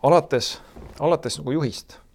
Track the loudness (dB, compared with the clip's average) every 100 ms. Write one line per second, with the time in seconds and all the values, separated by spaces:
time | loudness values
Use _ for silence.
0 | 6 4 4 -2 -2 -8 -16 -20 -20 -4
1 | 0 0 -2 -8 -4 -4 -4 -8 -16 -20
2 | _